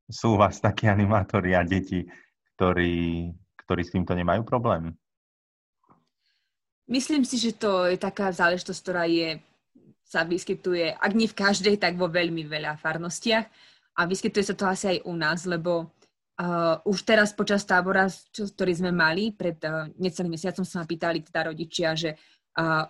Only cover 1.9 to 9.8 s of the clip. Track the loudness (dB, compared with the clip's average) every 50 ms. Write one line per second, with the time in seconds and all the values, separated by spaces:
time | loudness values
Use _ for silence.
1.9 | -2 -4 -4 -6 -12 -20 -20 _ _ _ _ _ _ 0 2 2 4 4 2 2
2.9 | 2 0 0 -2 -2 -4 -4 -8 -10 -12 _ _ _ _ -4 -4 -2 -2 -2 -2
3.9 | -2 -2 0 0 0 0 2 0 0 0 0 -2 -2 -2 0 0 0 0 -2 -6
4.9 | -10 -12 _ _ _ _ _ _ _ _ _ _ _ _ _ _ _ _ _ _
5.9 | _ _ _ _ _ _ _ _ _ _ _ _ _ _ _ _ _ _ _ -4
6.9 | -4 -2 -2 0 0 0 0 0 0 -2 -2 -2 -2 0 0 0 2 2 2 2
7.9 | 0 0 -2 -6 -4 -2 -4 -2 0 2 2 2 2 0 -4 -8 -10 -10 -6 -4
8.9 | -2 0 2 2 2 2 0 -2 -4 -8 -12 _ _ _ _ _ _ -20